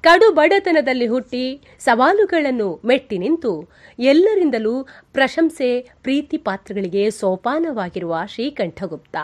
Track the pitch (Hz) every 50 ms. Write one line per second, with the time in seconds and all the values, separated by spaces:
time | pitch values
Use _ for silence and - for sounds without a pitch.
0 | - 330 339 359 440 453 339 277 302 330 392 392 392 370 330 311 254 262 262 254
1 | 240 220 226 254 254 _ - 247 254 262 262 277 _ _ _ _ - 277 233 226
2 | 254 302 392 415 427 381 359 330 294 277 254 240 214 196 160 - - 226 254 277
3 | - _ 214 175 175 254 320 339 - 240 180 156 160 _ _ _ - - _ -
4 | 240 262 277 320 370 427 440 392 359 302 240 226 220 214 240 262 269 - - -
5 | _ _ _ 269 269 254 - 320 330 311 302 - 269 247 240 247 254 - _ _
6 | _ 254 269 285 294 - - 302 _ 214 190 196 _ - 202 202 196 180 170 196
7 | 202 214 208 - - 190 185 185 - 233 269 311 330 330 269 226 180 175 - 190
8 | 175 165 165 160 175 208 - - 233 294 285 - 202 170 170 - 208 165 160 175
9 | _ _ - 160